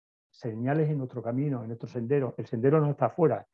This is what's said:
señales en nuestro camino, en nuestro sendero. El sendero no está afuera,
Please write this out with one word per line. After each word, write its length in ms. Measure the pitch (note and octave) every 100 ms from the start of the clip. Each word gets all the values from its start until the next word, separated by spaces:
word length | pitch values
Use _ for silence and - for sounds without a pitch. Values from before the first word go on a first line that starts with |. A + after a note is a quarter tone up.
| _ _ _
señales 580 | _ A#2+ G#2+ B2+ D3+ D3+
en 80 | D3+
nuestro 240 | B2+ B2
camino, 400 | A2 B2 D3 B2
en 60 | A2+
nuestro 200 | A#2 A2
sendero. 460 | B2 A#2 C#3+ B2+ -
El 120 | A2+
sendero 340 | A2+ C3 D#3
no 80 | D3
está 160 | C3+ A2+
afuera, 420 | - D#3 G#2 -